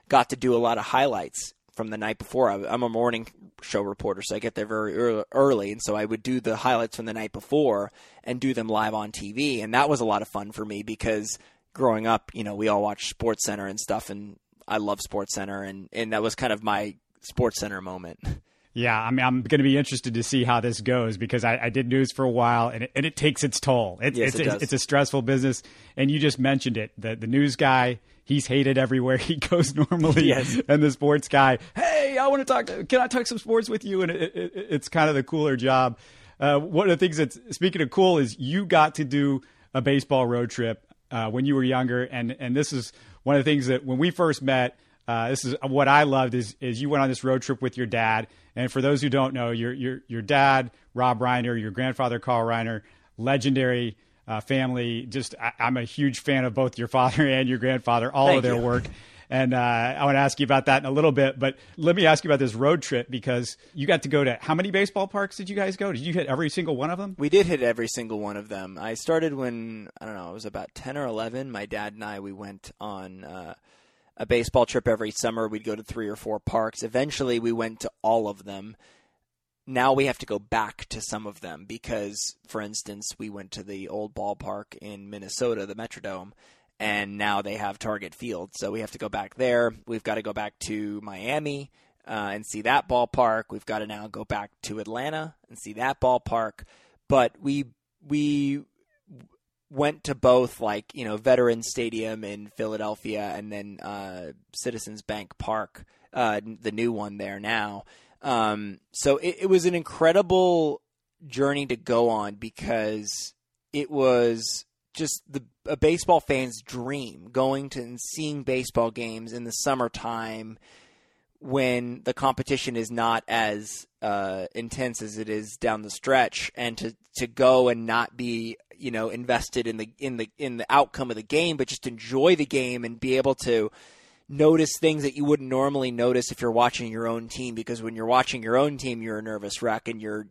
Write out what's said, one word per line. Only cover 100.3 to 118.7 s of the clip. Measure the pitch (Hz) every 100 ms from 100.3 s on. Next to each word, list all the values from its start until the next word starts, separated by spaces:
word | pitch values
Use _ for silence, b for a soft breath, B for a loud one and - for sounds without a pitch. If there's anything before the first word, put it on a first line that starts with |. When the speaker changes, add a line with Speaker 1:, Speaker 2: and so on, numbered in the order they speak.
| 127 123 -
Speaker 1:
like, | 110 104 -
you | -
know, | 113 107
Veterans | 127 127 120 113 113
Stadium | - 117 113 110 110
in | 104 104 104 -
Philadelphia | 110 107 107 107 110 104 101 101
and | 104
then, | 101 101 98
uh, | 92 101 98 92 82 65 _
Citizens | - 131 113 - 107
Bank | - 107 92 -
Park, | - 110 101 - b b b
uh, | - 113 104 107
n-, | 110
the | 110
new | 104 120
one | 110 104 101
there | 98 101
now. | 104 113 104 101 b b b b
Um, | 143 117 110 104 104 98 _
so | - 139 139
it, | 175 175
it | 190
was | 190 175
an |
incredible | 175 156 - 165 180 180 185 185 170 156 - _ _ _ _ 156
journey | 123 139 143 139
to | 120
go | - 117 120
on | 110 101 101
because | 113 - 110 113 107 107 104 - - - _ _ _
it | 147 143
was | 147 131 123 120 113 110 - - _ _
just | - 156 - -
the, | 139 117 _ -
a | 147
baseball | 156 170 - 165
fan's | - 135 127 110
dream, | - 123 123 143 117 73 95
going | 127 135 139 139
to | 135
and | 120 120
seeing | - - 151 147
baseball | 135 131 120